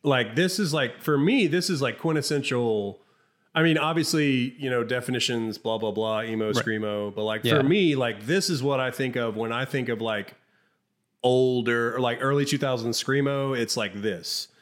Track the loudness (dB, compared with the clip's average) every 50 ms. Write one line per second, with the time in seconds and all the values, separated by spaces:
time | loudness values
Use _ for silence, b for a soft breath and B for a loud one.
0 | 0 2 2 2 2 0 0 0 0 0 0 -2 -2 0 2 0 0 0 -2 -6
1 | -2 0 2 4 4 4 4 4 2 2 2 0 0 0 0 0 0 -2 -2 -2
2 | -2 0 0 0 0 0 -2 -2 0 0 0 0 2 2 0 0 -2 -4 -8 b
3 | b b b b b b b b b b 0 2 4 4 4 4 2 2 0 0
4 | 0 0 2 2 2 2 2 2 0 -2 -6 -6 -4 -2 0 0 0 0 -2 -4
5 | -2 -2 -2 0 0 0 0 -2 -2 -4 -6 -4 -4 -2 -2 0 -2 -2 -2 -2
6 | -2 0 0 -2 -2 -2 -2 -2 0 0 0 0 0 0 -2 -2 -2 -4 -4 -4
7 | -4 -6 -6 -4 -4 -4 -4 -2 0 2 4 4 4 4 4 4 4 4 2 2
8 | 0 -2 -4 -6 -4 -2 -2 0 0 -2 -2 -2 0 -2 0 0 -2 -4 -2 -2
9 | -4 -2 -2 -2 -2 -2 -2 -4 -4 -4 -2 -4 -4 -4 -4 -4 -2 -2 -4 -2
10 | -2 -2 -2 -4 -4 -8 -16 _ _ _ _ _ _ _ _ _ _ _ _ _
11 | _ _ _ 0 2 4 6 6 4 4 2 2 2 2 2 2 0 0 0 0
12 | 0 0 0 0 0 0 2 2 2 2 0 0 0 0 -2 -2 -2 -2 -2 -2
13 | -2 0 0 2 2 0 0 -2 -2 -2 0 -2 -2 -2 -2 -2 -4 -4 -4 -4
14 | -4 -4 -4 -4 -6 -6 -6 -6 -8 b b b